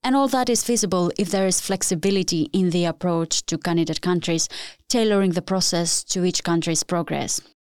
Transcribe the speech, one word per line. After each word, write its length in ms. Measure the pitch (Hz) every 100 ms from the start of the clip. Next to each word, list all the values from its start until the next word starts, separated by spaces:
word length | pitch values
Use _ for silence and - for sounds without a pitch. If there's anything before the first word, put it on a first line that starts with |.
| 262
And 120 | 269
all 100 | 269
that 220 | 262 247
is 160 | 233 -
feasible 480 | 233 202 180 175 -
if 120 | 185
there 180 | 196 190
is 140 | 180
flexibility 880 | - 190 - 180 196 196 185 165 156
in 200 | 190 185
the 120 | 170
approach 640 | 170 165 180 165 165 - -
to 120 | 160
candidate 440 | - 170 160 160
countries, 480 | 180 175 165 165 - - - - _
tailoring 420 | 247 220 202 190
the 100 | 175
process 600 | 180 190 - 170 170 -
to 220 | - 190 180
each 180 | 170
country's 400 | - 170 165 160
progress. 560 | - 175 160 143 131 - - _